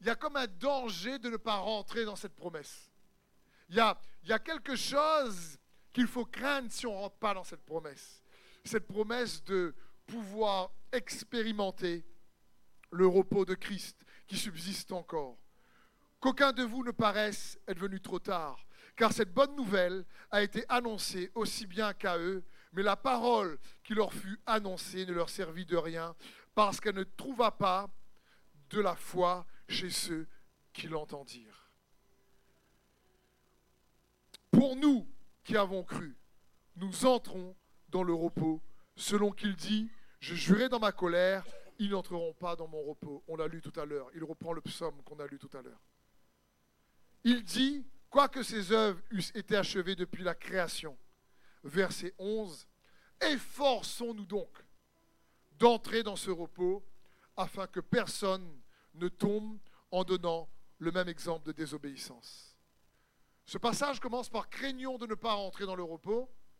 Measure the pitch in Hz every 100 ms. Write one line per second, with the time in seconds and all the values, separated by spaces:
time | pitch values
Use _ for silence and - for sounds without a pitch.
0 | 185 233 302 285 247 175 262 277 240 180
1 | 202 269 240 226 226 208 190 214 196 226
2 | 220 190 202 - 170 165 143 - - -
3 | - _ _ _ _ _ - 180 220 -
4 | - - 165 220 - 320 - 262 - 277
5 | 311 311 262 190 165 - _ - - -
6 | 240 254 226 - 254 285 240 - 247 196
7 | 202 - 214 196 180 165 - 160 151 139
8 | - - - - - - - 220 - 196
9 | 214 240 233 - - 190 175 - - -
10 | - 233 202 208 220 196 185 - - 254
11 | - - - 240 220 208 196 - 185 170
12 | - - - _ - - - - - 170
13 | 185 180 185 202 190 185 - 185 - -
14 | - - - 190 220 165 175 196 - 185
15 | 170 160 135 117 - - - - - _
16 | _ _ 262 262 277 240 240 247 240 226
17 | 220 202 214 202 - - - 185 196 190
18 | 190 180 - 180 151 - - - - -
19 | 226 - 220 - 269 285 226 196 180 190
20 | - - - 208 208 214 - 247 240 208
21 | - 190 180 233 208 - 208 180 214 196
22 | 196 175 170 190 - - - 165 202 196
23 | 269 247 233 233 190 147 - - - 214
24 | 202 - 190 202 - 220 202 185 - 185
25 | 185 175 165 - 165 160 170 170 165 165
26 | 165 165 - - - - 208 - 214 190
27 | 190 - 269 240 226 - 196 185 202 -
28 | - - _ - - - - 202 196 170
29 | - 175 180 180 170 - - 151 185 -
30 | 185 160 156 - - _ _ - 160 156
31 | 151 147 135 120 110 98 _ _ _ _
32 | _ _ _ - _ _ _ _ _ _
33 | _ _ _ _ _ _ _ _ _ _
34 | _ _ _ - _ - 269 254 294 262
35 | - - - - - 214 196 190 175 -
36 | 160 123 - _ - _ _ 175 190 180
37 | 254 247 - 185 180 185 _ - - 185
38 | 180 170 165 - 160 156 - - - -
39 | - 202 208 202 208 180 160 214 226 -
40 | - - - 170 147 208 254 247 214 -
41 | 180 170 185 190 175 - - - 202 196
42 | 175 175 165 156 180 170 160 156 147 151
43 | 151 139 - 160 156 165 147 - 147 147
44 | 127 160 156 160 165 165 151 - 170 143
45 | - 151 143 139 139 135 127 113 _ _
46 | _ _ _ _ _ _ _ _ _ _
47 | - - 233 240 208 226 262 285 - -
48 | - 262 277 269 220 220 175 220 214 180
49 | - 208 165 220 - 208 175 202 175 185
50 | 180 - 180 165 - 185 165 - 160 135
51 | - _ _ - - - 143 156 185 -
52 | 170 - 190 220 208 151 - _ _ -
53 | - - 320 277 - - 277 254 - -
54 | 240 214 190 208 - - - - _ _
55 | _ _ _ _ _ - 233 226 - 220
56 | 208 190 196 170 165 - 180 196 - -
57 | - _ _ - 180 202 190 - - 247
58 | 214 - 202 190 180 151 - - _ 156
59 | 175 - 214 208 214 214 - - _ 180
60 | 185 185 175 165 165 - - - 165 175
61 | 175 160 165 165 151 151 156 147 143 131
62 | - 123 - - - - _ _ _ _
63 | _ _ _ _ - 196 233 220 285 262
64 | 247 240 233 220 - - 269 262 262 254
65 | 226 214 226 208 196 - 196 185 170 165
66 | 165 226 254 - - -